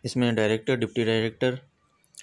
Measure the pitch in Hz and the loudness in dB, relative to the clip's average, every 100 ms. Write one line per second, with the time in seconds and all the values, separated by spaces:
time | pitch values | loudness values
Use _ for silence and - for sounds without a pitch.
0 | 120 127 120 110 107 110 - 127 110 123 | -8 -2 0 2 2 0 0 -2 -2 0
1 | 113 113 113 - 127 131 - _ _ _ | 0 2 0 -2 -2 -2 -8 _ _ _
2 | - - | -20 -20